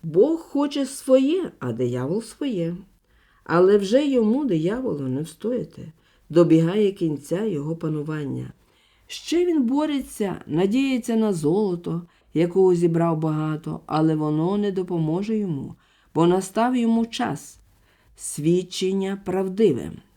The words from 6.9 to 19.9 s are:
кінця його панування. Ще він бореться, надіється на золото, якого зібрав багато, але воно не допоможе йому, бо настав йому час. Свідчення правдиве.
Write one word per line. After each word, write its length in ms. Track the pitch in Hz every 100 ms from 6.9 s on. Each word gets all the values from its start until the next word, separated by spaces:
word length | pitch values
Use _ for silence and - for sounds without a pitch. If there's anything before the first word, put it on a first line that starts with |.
кінця 520 | 196 170 147 - 170
його 320 | 220 160 147 160
панування. 760 | 165 151 147 156 143 127 127 - _ _ _ _ _
Ще 400 | - - 320 359
він 160 | 320
бореться, 800 | 233 277 311 285 - - 202 - -
надіється 720 | 151 196 233 269 254 226 226
на 160 | 220
золото, 680 | 180 147 185 208 175 175 165 175 _ _
якого 400 | 151 170 180 185
зібрав 440 | 175 170 165 170 160
багато, 600 | 160 156 156 156 151 160 -
але 280 | 156 160
воно 440 | 156 151 151 165 208
не 140 | 208
допоможе 640 | 190 180 175 156 170 208 220
йому, 380 | 202 143 127 - _ _ _
бо 120 | 156 170
настав 500 | 185 190 - 233 254
йому 300 | 233 226 226
час. 540 | - 233 143 - - _ _ _ _ _ _
Свідчення 1040 | - - 151 180 180 - 185 196 190 196
правдиве. 680 | - 185 190 190 220 120 76